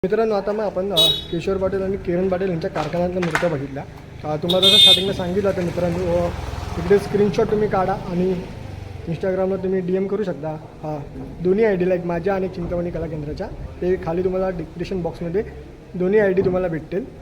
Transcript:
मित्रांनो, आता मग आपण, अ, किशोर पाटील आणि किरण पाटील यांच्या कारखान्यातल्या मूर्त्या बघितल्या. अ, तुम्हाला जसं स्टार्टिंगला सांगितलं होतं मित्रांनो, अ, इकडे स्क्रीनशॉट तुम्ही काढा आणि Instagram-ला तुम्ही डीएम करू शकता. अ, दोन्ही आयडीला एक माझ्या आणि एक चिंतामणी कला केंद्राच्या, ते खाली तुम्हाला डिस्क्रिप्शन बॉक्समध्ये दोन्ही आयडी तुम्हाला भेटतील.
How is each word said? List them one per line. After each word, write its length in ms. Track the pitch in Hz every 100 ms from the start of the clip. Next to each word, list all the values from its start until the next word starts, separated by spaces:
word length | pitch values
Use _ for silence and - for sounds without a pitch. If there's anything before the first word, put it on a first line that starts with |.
मित्रांनो, 300 | 185 214 226
आता 180 | 208 196
मग 80 | 208
आपण, 320 | 208 180 196
अ, 40 | 180 - - -
किशोर 260 | 170 160 190
पाटील 260 | 190 190
आणि 140 | 190 196
किरण 320 | - 175 190
पाटील 200 | 185 190
यांच्या 220 | 165 156
कारखान्यातल्या 500 | 165 151 170 180 180
मूर्त्या 240 | 175 160 175
बघितल्या. 360 | 151 139 - - - - -
अ, 120 | 151 151
तुम्हाला 320 | 175 185 185
जसं 100 | 196
स्टार्टिंगला 340 | 196 202 190
सांगितलं 380 | 190 180 190 196
होतं 120 | 185
मित्रांनो, 360 | 175 156 175 170
अ, 300 | 180 175 175 - - - - -
इकडे 200 | 170 202
स्क्रीनशॉट 520 | 196 202 208 208 214
तुम्ही 180 | 214 208
काढा 240 | 202 185
आणि 420 | 202 - 175 185 175 - - - - - - -
Instagram-ला 480 | 160 196 185 190 196
तुम्ही 240 | 190 190
डीएम 260 | 180 190 196
करू 180 | 202
शकता. 320 | 196 147 156 156 - -
अ, 160 | 156 151 135 - 131 -
दोन्ही 220 | 175 190
आयडीला 300 | 226 185 180
एक 120 | 185 170
माझ्या 280 | 170 170
आणि 120 | 196 185
एक 80 |
चिंतामणी 360 | 185 170 175 175
कला 160 | 170 160
केंद्राच्या, 400 | 156 147 151 214
ते 500 | - - - 180 185 180
खाली 180 | 170
तुम्हाला 260 | 185 185 190
डिस्क्रिप्शन 520 | 180 156 - 170 190
बॉक्समध्ये 420 | 165 - 170 180 233 - - - -
दोन्ही 260 | 185 180 214
आयडी 220 | 202 185
तुम्हाला 260 | 190 180 185
भेटतील. 500 | 160 - 175 262 -